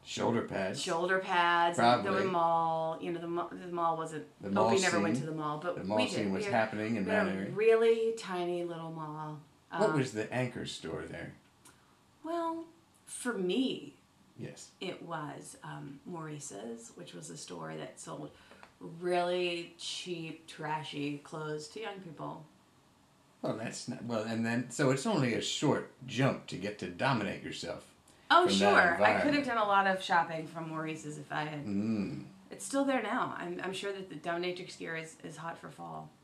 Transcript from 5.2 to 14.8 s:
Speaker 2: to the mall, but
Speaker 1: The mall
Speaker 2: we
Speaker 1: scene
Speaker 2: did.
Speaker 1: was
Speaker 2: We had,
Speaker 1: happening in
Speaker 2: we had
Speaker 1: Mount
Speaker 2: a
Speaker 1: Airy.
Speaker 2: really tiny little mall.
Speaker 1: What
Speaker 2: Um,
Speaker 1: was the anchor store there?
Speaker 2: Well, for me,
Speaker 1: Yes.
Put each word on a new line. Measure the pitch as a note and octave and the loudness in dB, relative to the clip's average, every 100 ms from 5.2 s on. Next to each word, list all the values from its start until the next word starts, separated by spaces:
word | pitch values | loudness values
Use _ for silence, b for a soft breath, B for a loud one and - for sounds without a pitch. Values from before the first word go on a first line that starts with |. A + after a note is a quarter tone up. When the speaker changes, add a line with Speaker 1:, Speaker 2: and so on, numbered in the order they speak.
| D#3 | 0
Speaker 2:
to | |
the | D#3 | -2
mall, | D3+ D3+ | -2 -2
but | - - | -4 -4
Speaker 1:
The | |
mall | F#2 G#2+ | 0 2
Speaker 2:
we | G#2 | 2
Speaker 1:
scene | A2 | 2
Speaker 2:
did. | G#2 | 0
Speaker 1:
was | F#2+ G2+ | 0 2
Speaker 2:
We | |
had, | |
Speaker 1:
happening | A2 A2 G#2+ A2 A2+ | 2 2 0 0 0
in | |
Speaker 2:
we | F#2+ | 2
had | G#3 - | 2 2
Speaker 1:
Mount | F#3+ | 0
Speaker 2:
a | |
Speaker 1:
Airy. | - | -4
Speaker 2:
really | G3 A3 A3+ A#3 A3+ A3+ A3+ | 2 6 8 6 6 2 0
tiny | F#3+ F3+ F3 F3 | -4 -2 -2 -2
little | F3 E3 E3 | -4 -6 -8
mall. | D#3+ D3+ D3+ D#3 D3+ - _ _ | -8 -8 -8 -8 -10 -14 _ _
Speaker 1:
What | - D#3+ | 2 4
Speaker 2:
Um, | D#3 | 4
Speaker 1:
was | B2 | 0
the | G#2+ G#2+ | -2 -2
anchor | A#2+ B2+ - | -2 -2 -4
store | E2 - E2 E2 D#2 | -8 -8 -8 -8 -8
there? | E2+ F2 - _ _ - B B B _ _ | -10 -12 -14 _ _ -20 B B B _ _
Speaker 2:
Well, | D#4+ E4+ E4 E4 E4 - _ _ | -6 -2 -2 -4 -8 -18 _ _
for | - - B3+ | -14 -8 -4
me, | G3+ F3+ G#3 B3+ D#3+ D3 - _ _ _ - | -2 0 2 0 -2 -10 -18 _ _ _ -14
Speaker 1:
Yes. | A2 - - _ | -14 -12 -18 _